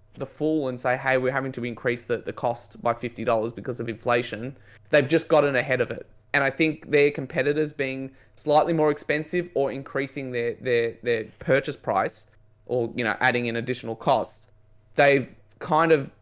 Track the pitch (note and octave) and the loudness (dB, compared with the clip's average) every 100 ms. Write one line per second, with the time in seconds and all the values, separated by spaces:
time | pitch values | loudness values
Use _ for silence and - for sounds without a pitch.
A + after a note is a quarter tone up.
0 | _ - C3+ - D3+ D#3 C3 B2 C3 B2+ | _ -14 -12 -4 -2 0 -2 -2 -2 0
1 | C3 C3 B2+ C3+ C3+ B2+ A#2+ A2+ C3 A#2+ | 2 2 2 -2 -4 -6 -8 -4 -4 -4
2 | - A2+ - - B2 A#2+ - A2+ A#2+ A#2 | -4 -6 -6 -4 -4 -4 -8 -6 -4 -4
3 | B2 - A2+ A2+ A2+ A2+ G2+ A#2+ A#2 G#2 | -6 -6 -2 0 -2 -6 -8 -8 -8 -6
4 | B2 A#2+ A#2+ G#2+ B2 C#3 - - - D3+ | 0 0 0 -8 -10 -14 -20 -20 2 4
5 | C3 D#3+ - D#3 D3 C3 B2+ B2+ A2+ A2+ | 4 2 4 4 4 2 0 0 0 -4
6 | - - _ C#3+ C3+ - D#3+ D3+ - C#3+ | -12 -20 _ 0 2 2 0 0 0 4
7 | C#3+ C#3+ C3+ D#3+ C3+ D3 D3+ C#3+ C3+ C3 | 4 2 -4 -2 0 0 -2 -4 -6 -6
8 | C3+ - - - D3 D3 D#3+ E3 D3+ D3 | -10 -14 -20 -10 0 2 4 2 2 0
9 | - D3+ D#3 F3+ F3 - C3+ B2 C3+ C#3 | -2 -4 -2 -6 -4 -2 -2 -4 -8 -6
10 | C#3 - C3 B2 A#2+ - B2+ A#2+ A#2 - | -6 -8 -8 -4 -4 -4 -2 0 0 -4
11 | A#2+ A2+ A2 - - C3+ C#3 C#3 - G2 | -2 -2 -4 -8 2 2 2 -6 -2 0
12 | - - - _ _ _ - B2 A#2 A#2 | 0 -4 -18 _ _ _ -4 -2 -2 -2
13 | A#2 G#2 B2+ B2 A#2+ A#2 A2+ B2 A2+ A2+ | -2 2 2 2 -2 -4 -4 -6 -8 -4
14 | - B2 F#2 - - _ _ - _ - | 2 2 0 -8 -18 _ _ -20 _ 4
15 | C#3+ C#3 A#2+ - _ _ - D#3 E3 D#3 | 6 4 2 -10 _ _ 0 2 6 4
16 | B2+ - | 2 -12